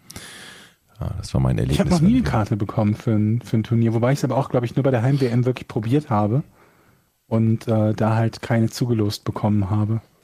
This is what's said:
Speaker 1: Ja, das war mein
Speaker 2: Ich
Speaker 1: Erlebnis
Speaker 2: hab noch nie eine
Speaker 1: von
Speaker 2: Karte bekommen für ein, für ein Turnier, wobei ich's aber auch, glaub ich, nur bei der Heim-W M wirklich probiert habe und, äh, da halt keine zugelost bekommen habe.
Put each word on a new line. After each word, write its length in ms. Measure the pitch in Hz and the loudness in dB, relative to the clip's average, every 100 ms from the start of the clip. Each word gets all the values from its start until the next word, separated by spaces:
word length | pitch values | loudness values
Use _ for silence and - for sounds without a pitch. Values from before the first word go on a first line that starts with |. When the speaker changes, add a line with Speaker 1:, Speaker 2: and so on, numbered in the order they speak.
| - - - - - - - _ _ - | -20 -20 -20 -20 -20 -20 -20 _ _ -10
Speaker 1:
Ja, 140 | - - | -8 -8
das 160 | - | -6
war 80 | 67 | -2
mein 160 | 65 55 | 0 0
Speaker 2:
Ich 40 | |
Speaker 1:
Erlebnis 160 | - - | 0 0
Speaker 2:
hab 100 | - | 2
noch 100 | 175 | 2
nie 160 | 180 254 | 4 4
eine 80 | |
Speaker 1:
von 80 | 147 | 2
Speaker 2:
Karte 240 | 120 104 107 | 0 0 -2
bekommen 380 | 104 - 104 104 | -2 0 0 0
für 160 | 120 | 0
ein, 280 | 107 107 117 | 0 2 0
für 140 | - 113 | -2 -2
ein 60 | |
Turnier, 320 | 107 117 113 | 0 2 2
wobei 180 | 113 123 | 2 2
ich's 120 | 143 | 2
aber 120 | 131 131 | 0 -2
auch, 120 | 127 | 0
glaub 160 | 127 | -2
ich, 100 | 120 | -2
nur 80 | 139 | 0
bei 80 | 135 | 0
der 120 | 120 | 2
Heim-W 240 | 131 139 127 | 2 2 2
M 180 | 123 | 2
wirklich 240 | 123 123 - | 0 -2 -6
probiert 420 | 123 110 143 147 | -4 0 0 0
habe 320 | 107 104 131 - - _ _ _ _ _ _ - | 0 2 0 -4 -12 _ _ _ _ _ _ -2
und, 400 | 113 113 113 - | 0 2 0 0
äh, 260 | 110 107 | 2 2
da 220 | 107 110 110 | 2 2 2
halt 260 | 113 - | 0 -2
keine 260 | - 117 113 | -2 0 0
zugelost 560 | - 123 113 104 - | 0 -2 0 -2 -4
bekommen 460 | - - 107 104 95 | -6 -2 0 0 0
habe. 300 | 107 107 110 - _ | 0 0 -2 -6 _